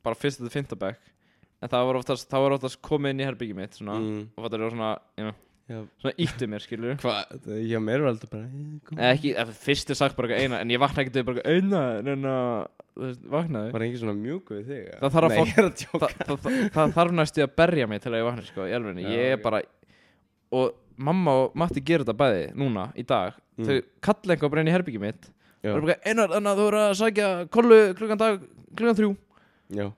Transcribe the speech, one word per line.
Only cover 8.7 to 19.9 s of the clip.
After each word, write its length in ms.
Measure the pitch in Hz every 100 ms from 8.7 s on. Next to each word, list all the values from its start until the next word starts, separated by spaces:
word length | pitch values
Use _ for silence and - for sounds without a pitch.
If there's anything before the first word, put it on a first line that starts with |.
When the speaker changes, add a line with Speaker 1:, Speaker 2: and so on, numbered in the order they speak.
| 151
Speaker 2:
kom." 120 | - 156
Speaker 1:
Nei, 140 | 120 135
ekki, 180 | 147 117
ef 120 | 113 104 -
fyrst 240 | 139 -
er 40 |
sagt 220 | 135 139 -
bara 120 | 120
eitthvað 120 | 113 131
eina, 140 | 113
en 80 | 113
ég 80 | 123
vakna 240 | 139 147
ekkert 160 | 131 131
við 60 | 123
bara 160 | 120
eitthvað 160 | - 170
eina, 400 | 196 196 131 110
en 240 | 127 139
að, 460 | 135 131 123 113 - _ -
þú 80 | -
veist, 200 | 131 123 -
vaknaði. 460 | 147 165 120 110
Speaker 2:
Var 80 | 113
enginn 160 | 113 120
svona 160 | 113
mjúk 320 | 101 113 180 -
við 180 | 104 113
þig, 120 | 139 98
eða? 140 | -
Speaker 1:
Það 100 | 135
þarf 160 | 160 165
að 20 |
Speaker 2:
Nei, 80 | -
Speaker 1:
fá 80 | 160
Speaker 2:
ég 80 | -
er 80 | 185
að 80 |
djóka. 320 | - - 165 160
Speaker 1:
það, 80 | -
það, 160 | - 143
það, 320 | - 262 208
það 240 | 156 151
þarf 180 | 170 170 170
næstu 240 | 147 -
að 120 | 139 -
berja 300 | 170 165 113
mig 120 | 104
til 120 | 127
að 60 | 113
ég 20 | 117
vakna, 120 | 120 104
sko, 140 | -
í 100 | 95 120
alvörunni. 240 | 107 87
Speaker 2:
Já, 80 | 98
Speaker 1:
Ég 160 | 113 127
er 40 | 127
Speaker 2:
ok. 60 |
Speaker 1:
bara, 200 | 113 107 - _ _